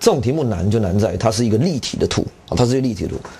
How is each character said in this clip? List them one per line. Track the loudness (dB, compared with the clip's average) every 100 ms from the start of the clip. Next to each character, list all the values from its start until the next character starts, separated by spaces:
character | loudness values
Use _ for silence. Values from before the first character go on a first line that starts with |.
这 | 2
种 | 4
题 | 2
目 | 0
难 | 0 -2 0
就 | 0
难 | 0 0
在 | 0 0
它 | 0
是 | 2
一 | 2
个 | 2
立 | 2 -2
体 | -6 -2
的 | -2
图 | -2 -4 -8 -6
啊， | 0
它 |
是 | 2
一 | 2
个 |
立 | 0
体 | -2
的 | -4
图， | -6 -10 -18